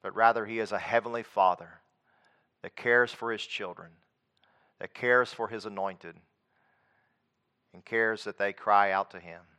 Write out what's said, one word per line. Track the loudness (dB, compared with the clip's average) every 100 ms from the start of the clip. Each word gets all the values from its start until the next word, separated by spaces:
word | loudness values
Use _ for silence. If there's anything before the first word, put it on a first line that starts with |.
But | -8 4
rather, | 4 4 -2
he | -4
is | -4
a | -4
heavenly | 0 0 0 -8
Father | -4 2 2 2 -8 -20 _ _ _ _ _ _ _ _
that | -18
cares | -6 2 4 4
for | -2 -8
his | -8 -8
children, | -10 -10 -12 -18 _ _ _ _ _ _ _ _ _
that | -16
cares | -4 2 4 2
for | -4 -8
his | -8 -10
anointed, | -8 -8 -8 -18 -20 _ _ _ _ _ _ _ _ _ _ _ _ _ _ _
and | -20
cares | -4 0 0 0
that | -8 -4
they | -4
cry | -2 4 4 4
out | 0 -2
to | -10
him. | -18 -20 _